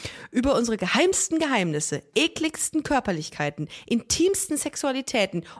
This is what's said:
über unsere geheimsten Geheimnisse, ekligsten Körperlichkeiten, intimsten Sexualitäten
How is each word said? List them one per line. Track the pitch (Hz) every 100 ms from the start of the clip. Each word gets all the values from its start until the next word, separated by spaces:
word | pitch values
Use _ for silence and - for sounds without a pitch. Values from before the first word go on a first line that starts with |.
| - - -
über | - 262 254
unsere | 240 220
geheimsten | 180 233 359 381 - 320
Geheimnisse, | 311 240 175 151 - 143 - 214
ekligsten | 320 - 320 - - 311
Körperlichkeiten, | - 277 226 165 151 - 147 143 151 - -
intimsten | 233 - - 349 392 - 294
Sexualitäten | 302 - 285 262 269 240 196 175 -